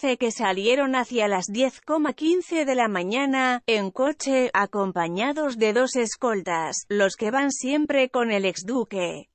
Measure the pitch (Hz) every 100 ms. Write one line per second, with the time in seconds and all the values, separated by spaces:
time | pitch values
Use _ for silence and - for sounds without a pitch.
0 | 277 247 233 220 202 190 208 262 269 262
1 | 240 240 208 190 180 208 262 - - 311
2 | 302 - 311 359 - 330 269 254 226 190
3 | 180 240 277 269 254 247 - 220 190 -
4 | 269 302 269 262 247 196 202 208 196 180
5 | 165 180 254 294 294 233 220 214 254 254
6 | 226 - 247 208 180 165 156 - - 202
7 | 196 - 214 262 277 254 254 294 302 285
8 | 254 254 233 202 190 170 190 254 226 196
9 | 170 160 -